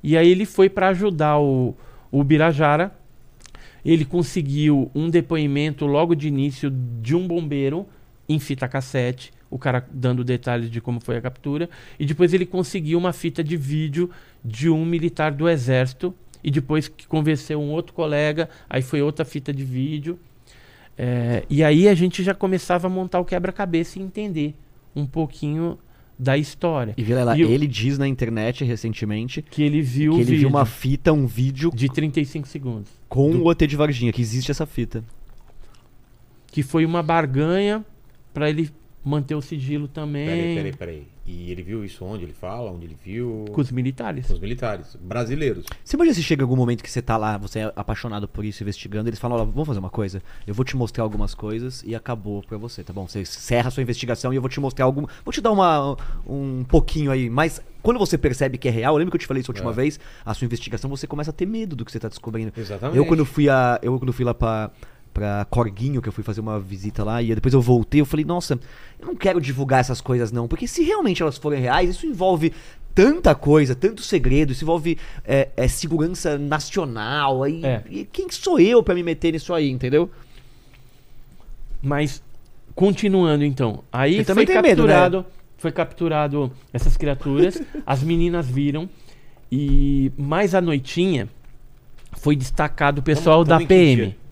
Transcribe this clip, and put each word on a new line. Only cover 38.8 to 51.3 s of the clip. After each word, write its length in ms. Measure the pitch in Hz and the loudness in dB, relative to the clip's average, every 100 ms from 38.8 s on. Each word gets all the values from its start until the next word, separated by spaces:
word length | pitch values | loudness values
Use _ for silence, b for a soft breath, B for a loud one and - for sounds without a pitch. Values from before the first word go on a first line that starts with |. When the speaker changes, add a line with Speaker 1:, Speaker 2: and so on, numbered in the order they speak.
| - - | -20 -10
Speaker 1:
manter 300 | 135 147 135 | -4 -4 -2
o 60 | 151 | -6
sigilo 460 | 139 156 131 147 147 | -6 -8 -6 -6 -6
também. 380 | 156 151 143 151 | -10 -8 -6 -4
Speaker 3:
Peraí, 280 | 170 170 | -4 -4
peraí, 180 | 165 151 - | -4 -6 -8
peraí. 300 | 87 78 71 - - | -12 -14 -18 -14 -12
E 260 | 87 87 | -10 -10
ele 100 | 87 | -10
viu 220 | 87 110 | -10 -10
isso 200 | 101 - | -10 -12
onde? 200 | 95 104 | -12 -10
Ele 80 | 85 | -12
fala? 400 | 73 90 113 113 | -12 -12 -10 -10
Onde 140 | 87 85 | -12 -14
ele 100 | 76 | -18
viu? 400 | 90 110 120 110 107 | -12 -8 -8 -8 -6
Speaker 1:
Com 80 | 104 | -4
os 100 | 127 | -2
militares. 560 | 123 127 131 110 135 123 | -2 -4 -6 -8 -4 0
Speaker 3:
Com 60 | |
os 80 | 92 | 0
militares. 560 | 98 120 117 95 80 - | 0 -6 -6 -6 -12 -16
Brasileiros. 640 | 90 110 113 143 143 90 - B | -8 -6 -4 -2 -2 -4 -10 B
Speaker 2:
Você 100 | - | -4
imagina 180 | 285 339 | 2 4
se 100 | 180 | 4
chega 180 | 147 151 | 0 0
algum 140 | 131 127 | 2 2
momento 260 | 120 117 | 2 -2
que 80 | - | -4
você 100 | 123 | -6
tá 160 | 117 113 | -2 0
lá, 220 | 107 104 | 0 -4
você 220 | 98 110 | -6 -6
é 120 | 107 - | -6 -6
apaixonado 500 | 101 107 120 104 104 | -6 -6 -6 -8 -8
por 180 | - | -6
isso, 200 | 107 - | -8 -6
investigando, 440 | 101 101 - 104 113 | -8 -8 -8 -4 -4
eles 100 | 107 | -4
falam, 180 | 120 120 | -4 0
"Olha, 80 | 107 | 0
vamos 220 | 113 156 | -2 -2
fazer 100 | 104 | -4
uma 120 | 92 | -4
coisa? 300 | - 101 92 b b | -4 -4 -6 b b
Eu 80 | 107 | -8
vou 100 | 104 | -4
te 120 | 127 131 | -2 -2
mostrar 280 | 113 - | -4 -2
algumas 280 | 110 104 104 | -4 0 -2